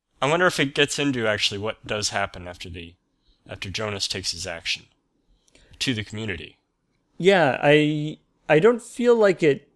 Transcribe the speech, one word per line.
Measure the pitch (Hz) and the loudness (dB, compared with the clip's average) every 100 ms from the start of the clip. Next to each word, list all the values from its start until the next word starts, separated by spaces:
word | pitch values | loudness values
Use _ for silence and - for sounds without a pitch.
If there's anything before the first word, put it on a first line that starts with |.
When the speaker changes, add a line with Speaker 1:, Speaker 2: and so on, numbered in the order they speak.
| _ - | _ -4
Speaker 1:
I | 135 | 0
wonder | 170 180 | 2 2
if | - | 2
it | 139 | -2
gets | 147 143 - | 0 0 0
into | 143 127 110 | -2 0 -2
actually | 104 - 101 | -2 -2 -4
what | 107 - - | -8 -8 -8
does | 107 98 | -6 -4
happen | 104 98 95 90 | -4 -4 -8 -16
after | 87 90 | -14 -14
the, | 90 85 85 _ _ _ _ - | -14 -16 -20 _ _ _ _ -16
after | 101 98 | -12 -10
Jonas | 90 110 98 - | -6 -6 -6 -6
takes | 98 90 | -6 -8
his | 85 90 | -8 -10
action | 82 - - - _ _ _ _ _ _ _ _ - | -10 -8 -8 -10 _ _ _ _ _ _ _ _ -8
to | - | -4
the | 113 | -4
community. | 104 107 110 82 76 _ _ _ _ _ _ - | -6 -8 -8 -8 -12 _ _ _ _ _ _ 0
Speaker 2:
Yeah, | 180 196 147 - | 4 4 4 2
I, | 147 151 151 151 151 156 _ _ - | 4 4 4 -2 -6 -10 _ _ 2
I | 156 | 4
don't | 208 240 | 4 2
feel | - - 240 | -4 0 2
like | 233 202 180 | 4 4 4
it, | 160 139 _ | 2 2 _